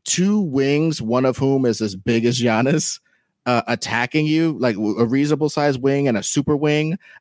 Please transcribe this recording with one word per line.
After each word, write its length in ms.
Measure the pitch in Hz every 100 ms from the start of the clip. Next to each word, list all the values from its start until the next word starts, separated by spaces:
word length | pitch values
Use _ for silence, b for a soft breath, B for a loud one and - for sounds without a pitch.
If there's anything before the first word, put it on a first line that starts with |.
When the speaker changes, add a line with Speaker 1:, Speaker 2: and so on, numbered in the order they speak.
Speaker 1:
two 360 | - - 190 214
wings, 600 | 185 135 135 147 160 151
one 240 | 110 123 131
of 100 | 117
whom 300 | 135 135 127
is 160 | 107
as 120 | 110
big 300 | 95 127 117
as 160 | 117 120
Giannis, 600 | 120 110 131 147 - - _ _ _ _ -
uh, 160 | 123 113
attacking 600 | 120 - 113 123 156 151
you, 300 | 156 165 139
like, 160 | 127
w-, 240 | 101 107 101
a 60 | 117
reasonable 420 | 135 147 147 151
sized 320 | 151 147 131
wing 260 | 135 139 143
and 120 | 110
a 40 |
super 320 | - - 143 147
wing 340 | 151 151 156
Speaker 2:
Yeah. 60 | 175 B B